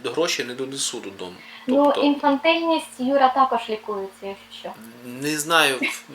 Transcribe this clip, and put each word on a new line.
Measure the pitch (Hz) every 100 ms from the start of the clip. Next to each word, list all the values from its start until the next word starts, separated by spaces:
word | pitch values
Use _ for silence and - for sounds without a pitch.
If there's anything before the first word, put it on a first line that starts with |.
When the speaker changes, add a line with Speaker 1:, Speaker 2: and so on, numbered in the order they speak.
| 120
Speaker 1:
гроші | 123 165 -
не | 123
донесу | 123 135 135 - 123
додому. | 101 95 92 90 - - -
Speaker 2:
Ну, | 269 285
Speaker 1:
Тобто | -
Speaker 2:
інфантильність, | 294 285 294 269 330 330 330 320 - -
Юра, | 254 277 262
також | 269 262 233 233
лікується, | 214 - 202 190 - 196
якщо | 196 - -
що. | 180 - 113 120 123 123
Speaker 1:
Не | 143 151
знаю, | 151 170 147 131 - - -